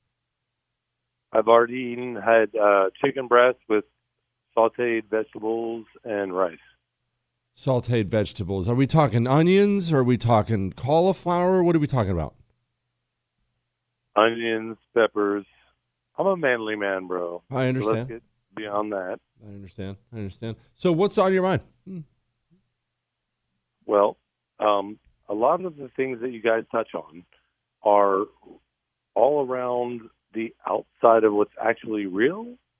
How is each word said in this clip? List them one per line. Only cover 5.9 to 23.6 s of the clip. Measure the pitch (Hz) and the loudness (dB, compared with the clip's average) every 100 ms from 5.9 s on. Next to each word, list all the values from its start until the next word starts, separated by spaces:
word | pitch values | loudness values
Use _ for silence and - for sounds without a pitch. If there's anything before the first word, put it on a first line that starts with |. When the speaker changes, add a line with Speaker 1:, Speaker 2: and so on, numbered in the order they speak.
| _ | _
Speaker 1:
and | 120 104 98 | -8 -6 -4
rice. | 90 90 80 _ _ _ _ _ _ _ _ _ | -2 -4 -4 _ _ _ _ _ _ _ _ _
Speaker 2:
Sauteed | - 135 123 117 120 95 | -10 -4 -2 0 -2 0
vegetables. | 110 98 - 87 98 90 | -2 -2 -6 -6 -4 -2
Are | 123 | 0
we | 139 | 2
talking | 156 139 117 123 | 4 4 2 2
onions? | 143 175 190 202 202 170 | 4 4 4 4 0 0
Are | 143 | 2
we | 123 120 | 2 2
talking | 117 113 104 107 95 | 2 2 2 -2 -4
cauliflower? | - 123 160 185 175 175 175 180 185 | -6 -2 2 2 0 -2 0 2 2
What | 175 165 | 4 2
are | |
we | 143 | 2
talking | 131 98 | 0 0
about? | 87 76 - _ _ _ _ _ _ _ _ _ _ _ _ _ _ _ _ _ 104 | -2 -4 -10 _ _ _ _ _ _ _ _ _ _ _ _ _ _ _ _ _ 2
Speaker 1:
Onions, | 113 117 117 113 113 107 _ | 2 2 -4 -4 -6 -12 _
peppers. | 117 107 104 101 104 98 _ _ _ _ _ _ - | 0 0 0 -2 -2 -8 _ _ _ _ _ _ -4
I'm | 185 | -2
a | 185 | 0
manly | 139 120 107 107 | 0 -2 -4 -4
man, | 101 95 92 | -4 -4 -4
bro. | 90 87 87 - | -6 -6 -10 -8
Speaker 2:
I | 131 127 | -4 -2
understand. | 127 107 | -2 -2
Speaker 1:
So | 110 | -2
let's | 127 | -4
get | 113 _ _ _ - | -14 _ _ _ -12
beyond | 104 104 107 | -6 -4 -4
that. | 101 92 - _ _ | -6 -8 -12 _ _
Speaker 2:
I | 107 | -20
understand. | 101 95 - 95 98 _ | -18 -18 -12 -12 -14 _
I | 113 | -12
understand. | 98 - 113 107 _ | -12 -10 -12 -12 _
So | _ 180 | _ 0
what's | 160 202 214 | 2 0 2
on | 190 | 2
your | 190 | 2
mind? | 185 151 - _ 185 | 0 -2 -4 _ -18
Hmm. | 185 147 _ _ _ _ 180 _ _ _ _ _ _ _ _ _ _ | -16 -18 _ _ _ _ _ _ _ _ _ _ _ _ _ _ _